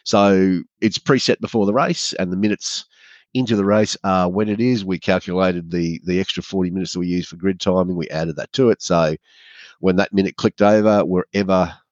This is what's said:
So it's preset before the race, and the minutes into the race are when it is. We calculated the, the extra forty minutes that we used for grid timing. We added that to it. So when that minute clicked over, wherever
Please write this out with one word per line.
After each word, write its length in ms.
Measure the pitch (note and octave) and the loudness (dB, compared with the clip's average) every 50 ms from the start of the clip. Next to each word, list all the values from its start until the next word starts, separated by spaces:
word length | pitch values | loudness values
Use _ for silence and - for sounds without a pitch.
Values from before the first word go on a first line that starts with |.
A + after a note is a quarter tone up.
| - | -6
So 580 | - - G2+ G2+ G2+ G2 F#2+ F#2+ F#2+ F#2 E2+ - _ _ - | 0 2 4 4 6 6 4 4 2 2 0 -4 _ _ -2
it's 160 | A2 G#2+ - | -2 -2 -2
preset 420 | - - - C3+ B2+ - - - - | -2 0 0 0 2 2 0 -2 -2
before 260 | G#2+ - - A2+ G2 | -4 -4 -2 0 0
the 80 | G2+ G#2+ | 2 2
race, 380 | C3 E3+ E3+ E3+ - - - - | 0 0 0 -2 -4 -6 -8 -6
and 200 | - F#2+ F2+ F#2 | -6 -4 -4 -2
the 40 | |
minutes 460 | F#2+ G#2+ G#2 G2+ - - - - - - _ _ _ - - - _ _ _ - | 0 0 0 0 -2 -6 -8 -10 -10 -12 _ _ _ -20 -20 -20 _ _ _ -4
into 220 | B2+ B2+ A2 A2+ | -2 -2 0 0
the 80 | G2+ G2 | 0 2
race 320 | G2+ G#2 G#2+ G#2+ - - - - | 2 2 2 2 0 -2 -4 -2
are 260 | G2 F#2 F#2 F2+ F2+ | 0 0 0 0 0
when 200 | F2+ G#2 G#2+ G#2+ | 0 -2 -2 -2
it 100 | G#2 A2 | -2 0
is. 240 | A#2+ B2+ B2 G#2 G2 | 0 0 0 0 -2
We 160 | F#2 F#2 F2 | -4 -6 -4
calculated 720 | - G2+ F#2 F2+ - F#2 F2+ F#2 F#2+ F#2 F2+ F2 E2+ E2 | -2 0 0 0 -2 -2 -2 0 0 0 0 -2 -6 -4
the, 300 | F2 E2+ E2+ E2 E2 D#2 D#2 | -4 -2 -2 -2 -4 -6 -4
the 160 | F2+ F2+ F#2 | -2 -2 -2
extra 240 | F#2+ - - F2+ - | -2 -4 -6 -8 -8
forty 260 | - G2 F#2+ F2+ F2 | -6 -4 -2 -2 -2
minutes 220 | F2+ F#2+ F2+ - - | -2 -4 -6 -6 -6
that 60 | F2+ | -4
we 80 | F2 | -4
used 220 | F2+ F2+ F2 D#2+ - | -2 -2 -4 -4 -6
for 80 | F2 | -8
grid 240 | E2+ F#2 G2 F#2 F2 | -4 -2 -2 -2 -2
timing. 340 | - G2 F2+ F#2 F2+ F2+ F2+ | 0 0 2 2 0 0 -2
We 140 | F2 D2+ - | -4 -6 -6
added 260 | D2+ D#2 D#2+ E2 C#2+ | -6 -4 -4 -4 -6
that 160 | D2 - - - | -8 -10 -6 0
to 180 | - C3 A2+ | 2 2 2
it. 100 | G#2 - | 2 2
So 340 | - - F2 E2+ E2 D#2 D#2+ - _ _ _ _ - - - - - - - _ | 0 0 2 2 2 0 -2 -4 _ _ _ _ -20 -20 -20 -20 -20 -20 -8 _
when 160 | - F#2+ F#2 | 0 2 2
that 140 | F#2+ F#2+ - | 2 0 0
minute 240 | G2+ G2 F#2+ F2 - | 0 -2 -2 -2 -2
clicked 260 | - - G#2+ - - | -2 -2 -2 2 4
over, 440 | G2+ G#2 G#2+ G#2+ G#2+ G#2+ G#2 G#2 D#2+ | 4 6 6 6 4 4 4 2 2
wherever 680 | F2 F#2 F2+ - - - G2+ G2 F#2+ F#2+ F#2 F2 E2+ - - _ _ | 2 0 -2 -2 -2 -2 -2 0 2 2 2 0 0 -4 -14 _ _